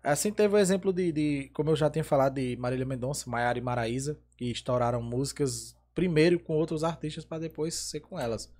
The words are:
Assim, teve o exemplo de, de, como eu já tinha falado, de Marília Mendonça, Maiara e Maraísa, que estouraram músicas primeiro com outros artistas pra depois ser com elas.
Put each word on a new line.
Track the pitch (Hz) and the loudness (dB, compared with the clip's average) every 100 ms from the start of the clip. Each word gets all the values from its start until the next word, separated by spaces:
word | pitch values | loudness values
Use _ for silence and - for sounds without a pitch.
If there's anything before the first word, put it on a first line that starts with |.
Assim, | 139 147 214 | 0 0 0
teve | 208 208 | 2 4
o | 208 | 6
exemplo | 185 196 190 | 4 2 0
de, | 180 180 | 0 0
de, | 151 151 143 135 | 0 0 -2 -4
como | - 151 | -2 0
eu | |
já | 151 151 | 2 2
tinha | 160 | 0
falado, | 151 143 135 | 2 4 4
de | 135 127 | 2 -4
Marília | 120 123 127 131 | -2 -2 -2 -2
Mendonça, | 131 127 143 - | -4 -4 -4 -4
Maiara | 117 120 120 | 0 0 0
e | |
Maraísa, | 123 123 113 127 139 147 _ | -2 -2 0 -2 -4 -8 _
que | _ 123 | _ -6
estouraram | 117 - 123 120 120 | -4 -2 2 2 0
músicas | 117 120 135 - 139 117 - _ _ | -2 -2 -4 -2 -2 -2 -12 _ _
primeiro | - 180 156 165 170 | -2 2 6 6 4
com | - | 2
outros | 156 160 156 | 0 0 -2
artistas | 160 160 151 156 | -2 -4 -8 -8
pra | - 160 | -10 -10
depois | 160 160 160 | -8 -4 -4
ser | - - 151 | -4 -8 -10
com | - 180 | -10 -6
elas. | 120 110 - | -4 -4 -8